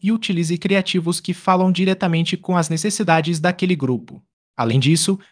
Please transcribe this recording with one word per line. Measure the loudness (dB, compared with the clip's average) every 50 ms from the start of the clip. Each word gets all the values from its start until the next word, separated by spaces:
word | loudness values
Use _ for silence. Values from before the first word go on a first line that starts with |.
e | -2 -2
utilize | -2 -2 -2 -2 -2 -2 0 -2 -2 -2
criativos | 0 2 2 2 0 0 -2 -2 0 0 -4 -4
que | -4 -6 -6
falam | -4 0 2 2 4 4 2
diretamente | 2 2 2 0 0 0 0 0 2 0 0 0 -2 -6
com | -4 -2 0
as | 0 0 0
necessidades | -2 -2 -2 -4 -4 -2 0 2 2 2 2 0 -2 0
daquele | 0 -2 -2 0 0 0 0
grupo. | 0 0 -2 -2 -4 -4 -12 -20 -20 _ _ _ _ _ _ _
Além | -4 -2 0 2 2
disso, | 4 4 2 2 2 0 -2 -4 -4 _